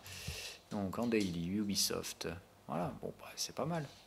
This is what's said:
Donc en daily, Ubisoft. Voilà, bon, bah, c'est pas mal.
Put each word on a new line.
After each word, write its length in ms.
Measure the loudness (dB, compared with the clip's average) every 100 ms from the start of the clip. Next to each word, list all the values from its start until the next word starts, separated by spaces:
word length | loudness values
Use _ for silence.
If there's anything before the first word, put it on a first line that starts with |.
| -8 -8 -6 -6 -6 -10 -4
Donc 260 | 0 0 2
en 80 | 4
daily, 400 | 4 4 2 2
Ubisoft. 800 | 2 4 4 4 2 -2 -4 -4 -4 -8 -14 -2
Voilà, 260 | 0 0 -2
bon, 140 | -6 -6
bah, 60 | -8 -4
c'est 180 | -2
pas 100 | 0
mal. 220 | 0 0 -2 -8